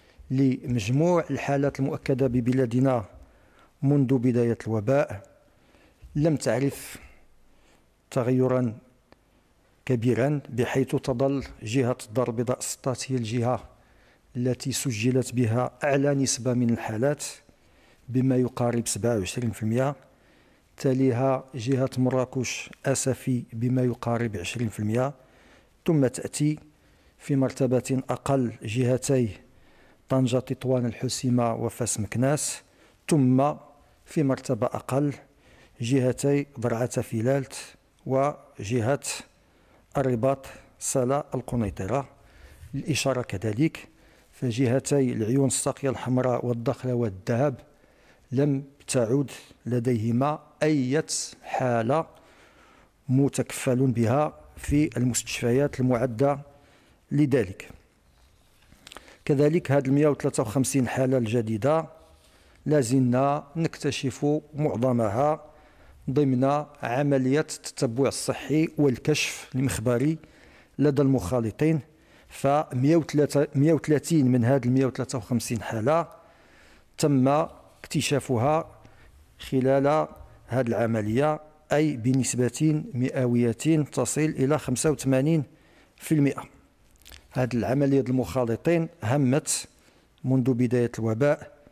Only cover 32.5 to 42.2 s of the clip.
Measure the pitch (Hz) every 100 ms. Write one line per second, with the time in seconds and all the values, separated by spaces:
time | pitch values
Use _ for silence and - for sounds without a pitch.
32.5 | - - _ _ _ - 160 127 127 143
33.5 | 151 - - _ _ - - 139 131 -
34.5 | 120 123 - - 131 147 123 - _ _
35.5 | - - - 117 135 127 117 139 143 143
36.5 | - 117 113 123 - 117 113 117 139 131
37.5 | - - - _ _ - 131 143 151 -
38.5 | - 104 123 113 139 - - - _ _
39.5 | _ _ _ _ - 131 123 131 135 -
40.5 | - - - - 135 123 139 - 131 -
41.5 | 120 107 - 95 127 - -